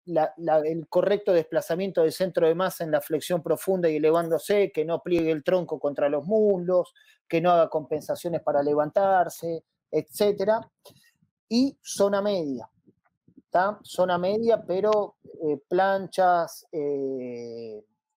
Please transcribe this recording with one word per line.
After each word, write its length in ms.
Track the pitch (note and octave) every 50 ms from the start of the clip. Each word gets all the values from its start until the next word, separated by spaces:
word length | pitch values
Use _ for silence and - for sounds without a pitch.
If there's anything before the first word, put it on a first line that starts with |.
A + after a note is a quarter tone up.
| _
la, 280 | F3+ E3+ D#3 D#3 D#3 -
la, 220 | - E3+ D#3+ D#3 D#3+
el 280 | D3+ D#3 E3 E3 D#3
correcto 460 | _ - F3 F3+ F#3+ G#3 G3+ G3+ - F#3
desplazamiento 720 | E3+ D#3+ - - D#3+ D3 - E3 E3+ G3 G3 F3 - E3
del 100 | D#3+ -
centro 340 | - F#3 F#3 D#3+ F3 E3
de 80 | D#3+ E3
masa 280 | E3+ F#3 F#3+ - - E3+
en 80 | D#3+
la 100 | D3+ D3
flexión 420 | - - D#3+ D3 - - F3+ F3 -
profunda 460 | E3+ D#3 D3+ - - F#3+ F#3 E3+ E3
y 80 | D#3
elevándose, 760 | D3+ D3+ D#3 D#3+ E3+ E3+ E3 E3 D#3 - - G3+ G#3 G3+ F#3
que 140 | - D#3 D3+
no 160 | D#3+ E3+ D#3
pliegue 300 | - F3+ F3 E3+ E3 D#3+
el 120 | D#3+ D3+ C3+
tronco 340 | - F3+ F#3 E3+ - D#3
contra 320 | C3+ - D3 C#3 - D3 C#3+
los 160 | D3 D3 C3+
muslos, 680 | E3+ G#3+ A3 G#3+ G#3 G3+ F3+ F3 F3 F#3 F3+ F3 - _ _ _ _ _ _ _
que 140 | _ - E3
no 100 | E3 F3+
haga 180 | F3 E3+ E3 D#3
compensaciones 720 | - D#3+ D3 - D#3+ D3+ C#3 - D3 - - F3 E3+ D3+
para 220 | - - D3 C#3+ C#3+
levantarse, 1000 | D3 D3 D3 D3 D#3 - G3+ G3 G3 F#3+ F#3 F3 E3 - - - E3+ E3 D#3+ - _ _ _ _ _
etcétera. 680 | - D#3 D3 - - - G#3+ G#3 G3 G3+ G3 G3 A3 A#3 A#3 _ _ _ _ - _ _ _ _ _ _ _ _ _ _ _ _
Y 280 | A3+ A#3+ C4 C#4 - _ _
zona 380 | - - - G3 G3+ G3+ G3
media, 480 | G3+ G#3 G3+ F#3 E3 C#3+ C3 A#2+ A2 - _ _ _ _ _ _ _ _ _ _ _ _ _ - _ _
¿tá? 280 | _ E3+ F#3 G3+ G#3+ G#3+ -
Zona 340 | - - - F3+ F3+ F3+
media, 460 | F3 F3+ F#3 G#3 A3 A#3 A3+ A3 G#3 -
pero, 520 | - F3 F#3+ G3 G#3+ G#3+ G#3 G3+ - _ _ _ - - - E3
eh, 160 | D3+ D3 C3+ _
planchas, 1000 | _ F3+ F3+ F#3+ G3 G3 G3 F#3+ E3+ - - F#3 F3+ F3+ E3+ E3 D#3 - - - _
eh, 1120 | - D#3+ C#3+ C#3+ C#3+ C#3 C#3 C3+ C3+ C3 B2 B2 A#2+ A#2+ A#2+ A#2 A#2 A#2 A#2 A2+ G#2+ G#2+ G#2+ _ _ _ _ _ _ _